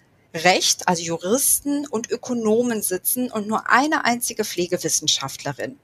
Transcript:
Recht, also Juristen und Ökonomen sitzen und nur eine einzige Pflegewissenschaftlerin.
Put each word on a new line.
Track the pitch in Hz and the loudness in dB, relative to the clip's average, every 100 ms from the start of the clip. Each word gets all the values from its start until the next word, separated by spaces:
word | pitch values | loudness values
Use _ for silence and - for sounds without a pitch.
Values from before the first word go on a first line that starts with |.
| _ _ _ | _ _ _
Recht, | 165 170 196 - - - | 2 4 4 2 0 0
also | 175 | 0
Juristen | 170 165 180 247 - - 285 285 285 | -2 -4 0 2 2 0 0 -4 -2
und | 220 - | -6 -4
Ökonomen | 240 - 240 220 220 247 220 | -6 -4 -2 2 4 4 0
sitzen | - 185 - 254 247 | -2 -2 -2 -2 -2
und | 220 208 | -4 -2
nur | 220 - | -2 4
eine | 226 302 311 - | 4 4 2 0
einzige | 240 - - | -2 -4 -4
Pflegewissenschaftlerin. | 214 - 175 175 160 - 151 - 135 - 143 135 113 - | -4 -2 -2 -2 0 0 0 0 -2 -6 -8 -6 -8 -10